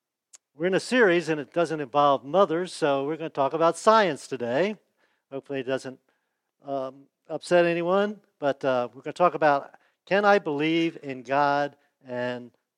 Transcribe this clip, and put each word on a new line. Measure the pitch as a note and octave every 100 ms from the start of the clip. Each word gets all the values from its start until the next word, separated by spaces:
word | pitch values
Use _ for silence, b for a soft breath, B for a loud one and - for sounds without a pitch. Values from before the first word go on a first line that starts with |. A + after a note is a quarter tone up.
| _ _ _ - _
we're | C#3+ F3
in | F3+
a |
series, | - B3+ G#3 F3 D3+
and | D#3
it | C3
doesn't | E3+ D#3+ D#3
involve | C3+ D3 C#3+ C3+ B2+
mothers, | F3 F#3+ E3 F3+
so | - D3+ C#3 C#3
we're | D#3+
gonna | D#3+
talk | D3 C3+
about | D#3 E3 -
science | - A3 F#3+ C3+ -
today. | B2+ A#2 C3 F#3+ G#3+ _ _ _ _ _
Hopefully | C3+ - C#3
it | B2
doesn't, | C3 C3 C3 _ _ _ _ _ _ C#3+
um, | C#3 C3 C#3 C#3 _ -
upset | D#3 - F3 E3+
anyone, | E3+ E3+ G3 G#3 G#3 _ -
but, | C#3+ C3+ C#3
uh, | B2+ B2
we're | B2
gonna | D3+
talk | - F3+
about, | D3+ D3+ C#3+ A#2+ - _ _ -
can | F#3+ G#3
I | G3+
believe | E3+ C#3+ D#3 E3 E3 -
in | C#3+ C3
God | B2 C#3 C#3+ C#3+ C#3+ C#3+ _ _ C3
and | B2 B2 B2 B2 _ _